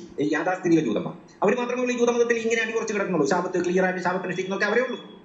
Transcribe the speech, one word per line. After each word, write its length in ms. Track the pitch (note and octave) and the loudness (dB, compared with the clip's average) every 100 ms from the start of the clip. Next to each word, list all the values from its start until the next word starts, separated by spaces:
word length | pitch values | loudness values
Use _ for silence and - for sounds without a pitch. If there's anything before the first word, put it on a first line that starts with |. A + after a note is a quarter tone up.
| - - | -12 -4
ഈ 100 | D3+ | 0
യാഥാസ്ഥിതിക 460 | D3+ E3+ F#3 E3+ D#3+ | 0 0 0 4 4
ജൂതന്മാർ. 340 | B2 F#2 E2+ - - - | 4 -2 -4 -10 -16 0
അവര് 140 | F#3+ B3 | 2 2
മാത്രമേ 240 | A#3+ B3 | 0 -2
ഉള്ളൂ 140 | B3 A#3 | 0 2
ഈ 40 | |
ജൂതമതത്തിൽ 380 | A#3+ A#3 A#3 A#3 | 2 4 2 0
ഇങ്ങനെ 240 | A3+ A3+ | -2 0
അടിയുറച്ച് 320 | A3 A3+ G#3 | 0 -2 -2
കിടക്കുന്നുള്ളൂ. 360 | G3+ F#3 E3+ C#3 | -2 0 0 2
ശാപത്ത് 340 | F3+ F#3 F3+ | 0 0 -2
ക്ലിയർ 220 | F3 F#3 F#3 | 0 2 2
ആയിട്ട് 160 | F3+ | 0
ശാപത്ത് 240 | F3+ F3+ F#3 | -2 -2 -4
അനുഷ്ഠിക്കുന്നൊക്കെ 400 | F3+ F#3 F#3+ G3+ | -4 -4 -2 0
അവരേ 160 | A3+ | 0
ഉള്ളൂ. 360 | B3+ A3 - - | 0 -4 -10 -14